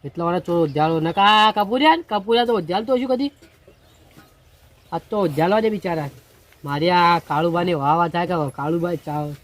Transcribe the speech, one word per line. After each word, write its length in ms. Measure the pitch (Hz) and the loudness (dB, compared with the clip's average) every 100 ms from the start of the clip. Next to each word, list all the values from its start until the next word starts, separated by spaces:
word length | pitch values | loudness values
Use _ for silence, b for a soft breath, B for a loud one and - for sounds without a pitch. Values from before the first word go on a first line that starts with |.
એટલા 200 | 143 - 170 | -12 -6 -2
માટે 200 | 180 - | -2 0
ચોર 120 | 170 160 | 0 0
ઉજાલો. 280 | 143 156 165 160 | 2 0 2 -2
ને 40 | 170 | 2
કા 340 | 202 214 214 208 | 4 6 4 2
કપૂરિયા 420 | 202 247 311 330 | -2 2 4 2
ને? 60 | 339 | 0
કપૂરિયા 380 | 208 190 233 240 | -6 0 0 2
તો 40 | 220 | 0
ઉજાલતો 320 | 160 185 226 254 | -2 -4 -2 -2
હશું 140 | 254 | 0
કદી. 200 | 254 285 _ - _ _ _ _ _ _ - - _ _ _ _ _ _ | -2 -2 _ -20 _ _ _ _ _ _ -20 -20 _ _ _ _ _ _
આ 80 | 165 - | -12 -6
તો 60 | 214 180 | -2 -2
ઉજાલવા 360 | 143 170 214 | 0 0 2
દે 40 | 220 | 0
બિચારા. 360 | 208 180 160 143 127 _ _ _ _ | -4 -6 -6 -6 -12 _ _ _ _
મારે 240 | 143 147 165 175 | -8 -2 2 4
આ 200 | 170 170 - | 4 2 0
કાળુભાઈને 460 | 151 170 170 175 165 | -2 0 0 -2 -2
વાહ 120 | 139 160 | 0 2
વાહ 100 | 170 | 0
થાય 120 | 175 175 | -2 -4
કે 60 | 175 143 135 | -2 -4 -4
કાળુભાઈ 460 | 143 170 175 165 - | -4 -4 -4 -6 -6
ચા 160 | 147 147 147 | -8 -8 -12